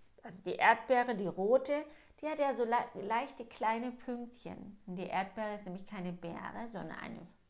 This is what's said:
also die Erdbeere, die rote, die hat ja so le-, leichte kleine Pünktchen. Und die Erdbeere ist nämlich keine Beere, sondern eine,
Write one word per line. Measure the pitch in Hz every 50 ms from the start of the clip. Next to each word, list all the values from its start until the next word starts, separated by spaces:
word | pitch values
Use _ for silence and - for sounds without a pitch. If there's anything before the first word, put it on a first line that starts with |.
| - - - - -
also | 233 175 -
die | - - -
Erdbeere, | - - 208 233 226 - - 254 247 247 247 233
die | 190 202
rote, | 175 - 180 190 214 254 269 262 294 285 302 311 302 - - - - - -
die | -
hat | 302 311 302
ja | 285 277 240
so | 220 240
le-, | 226 233 247 - - - 190 196
leichte | 202 226 233 277 277 - - 226
kleine | - - - 233 220 226 233 247 254
Pünktchen. | 240 - - 254 240 240 240 240 - - - - - - - 202 - - -
Und | 196 180
die | 190 180
Erdbeere | - - 185 196 196 - 220 214 208 208
ist | 208 202
nämlich | 185 180 190 -
keine | - 208 196 175 180 175
Beere, | 175 - 170 165 - - - - 202 233 233
sondern | 233 - - - -
eine, | - - - - - 165 175 - - _